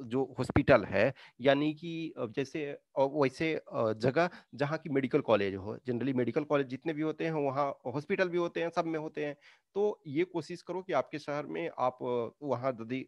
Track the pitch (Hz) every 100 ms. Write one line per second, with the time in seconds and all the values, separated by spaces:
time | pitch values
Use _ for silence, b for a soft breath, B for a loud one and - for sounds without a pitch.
0 | 120 127 131 131 123 - 143 123 87 95
1 | 120 - B - 135 139 151 147 170 165
2 | 160 - 120 117 135 160 143 143 _ 143
3 | 135 147 135 - 160 151 - 135 113 110
4 | 123 139 175 B B 120 143 160 170 135
5 | 127 147 120 107 101 95 98 - - 120
6 | 131 127 120 156 151 147 131 127 165 151
7 | 156 151 160 156 143 135 143 - 127 131
8 | 143 196 185 175 170 170 170 175 165 160
9 | 156 - 147 143 b b _ 196 208 -
10 | 156 139 185 170 151 175 - 180 180 147
11 | - 151 - 143 143 165 165 - 127 -
12 | 127 120 117 - 147 120 131 113 113 131